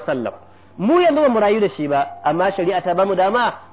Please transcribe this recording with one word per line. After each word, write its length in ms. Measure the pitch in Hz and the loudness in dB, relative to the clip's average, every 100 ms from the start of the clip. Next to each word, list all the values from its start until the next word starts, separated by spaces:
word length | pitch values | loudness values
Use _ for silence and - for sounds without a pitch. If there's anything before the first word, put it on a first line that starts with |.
| - | -4
sallam. 260 | 135 107 - - - - - | -4 -6 -10 -20 -20 -20 -4
Mu 220 | 202 349 | 0 2
yanzu 200 | 339 294 | 2 2
ba 80 | 294 | 2
mu 120 | 226 | 2
rayu 200 | 208 220 | 2 2
da 80 | 196 | 0
shi 180 | - 147 | -2 -2
ba, 180 | 139 143 - | -2 -2 -4
amma 280 | - 160 156 | -2 0 0
shari'a 280 | - 175 185 | 0 -2 -2
ta 120 | 180 | -2
bamu 200 | 175 196 185 | 0 0 2
dama 360 | 190 240 220 - - | 2 2 -2 -4 -14